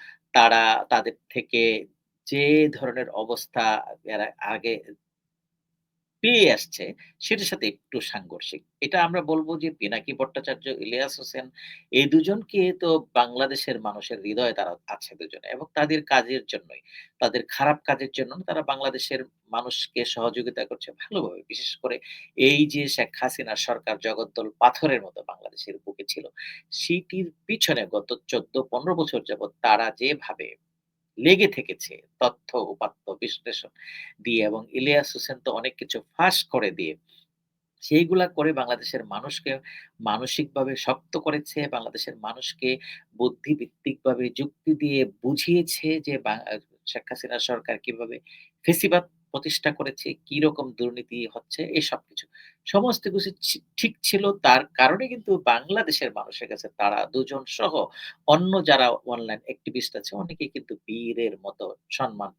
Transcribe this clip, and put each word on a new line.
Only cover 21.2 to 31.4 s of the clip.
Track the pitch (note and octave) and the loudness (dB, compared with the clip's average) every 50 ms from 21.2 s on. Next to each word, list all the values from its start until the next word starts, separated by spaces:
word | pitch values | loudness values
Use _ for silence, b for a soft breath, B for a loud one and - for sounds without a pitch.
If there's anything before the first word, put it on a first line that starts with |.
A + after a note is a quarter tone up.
| C#3 F#2+ F2 F2 - - | -4 -4 -6 -10 -14 -12
বিশেষ | - - - - - | -12 -8 -8 -8 -8
করে | - - B2+ A#2+ - B B B B B B B | -6 -6 -6 -6 -6 B B B B B B B
এই | - B2+ C3+ C#3+ C#3+ D3+ | 4 6 6 8 6 4
যে | D3 D3 D3 C#3+ C3+ | 4 2 -2 -2 -2
শেখ | - - B2 - - - | 0 -2 -2 -2 -2 -2
হাসিনার | C3 B2 - - - A2+ G#2+ | -2 -2 -2 -4 -6 -6 -4
সরকার | - - - A#2+ A2+ - A2+ G#2+ G2 | -4 -2 -2 -4 -4 -2 -6 -6 -4
জগদ্দল | - A2 A2 G#2 A#2 - - A2+ A2 G#2+ - - | -2 -4 -4 -4 -6 -6 -4 -6 -6 -6 0 6
পাথরের | A#2+ B2 - - - D3+ C3+ A#2 G2+ | 6 6 6 6 0 2 2 0 -2
মতো | F#2 - - - | -6 -14 -14 -14
বাংলাদেশের | - - - G#2 - - - - G#2 G2 - - | -14 -14 -14 -14 -18 -14 -14 -14 -12 -12 -12 -12
বুকে | G2+ G2 - G2+ - | -14 -12 -12 -10 -10
ছিল, | - F#2 - - _ B B B B B B - | -10 -10 -10 -14 _ B B B B B B -14
সেটির | - - - - F3 F3+ F3+ - - F#3 F#3 E3+ - _ _ | -10 -8 -2 0 0 0 -2 -4 -6 -6 -6 -6 -8 _ _
পিছনে | - A3 A3 - - D3+ A#2+ G#2 | -6 -4 -2 0 0 0 0 -2
গত | F2+ - G#2 G2+ - B2 - _ | -2 -4 -4 -4 -4 -10 -10 _
চোদ্দ | - - A#2 - - - C3+ C3 | -4 -4 -4 -4 -4 -4 -4 -4
পনেরো | - A#2+ B2 C#3+ F3 F3+ | -2 -4 -4 -2 -2 0
বছর | E3 D#3 - - A#2 - | 0 0 -2 -2 -6 -4
যাবৎ | - A2 - G#2+ G2+ _ _ - | -6 -8 -6 -8 -10 _ _ 4
তারা | A#2 G#2+ G#2 A2+ A2 - - | 4 4 4 4 0 -2 -2
যেভাবে | B2 C3+ D3 C3+ - - F#2 - - A1+ - _ _ _ _ _ _ _ _ _ _ _ _ - | -2 -2 -2 -2 -6 -12 -10 -10 -12 -14 -14 _ _ _ _ _ _ _ _ _ _ _ _ 2
লেগে | A#2+ D#3+ F#3+ F#3+ | 6 6 8 8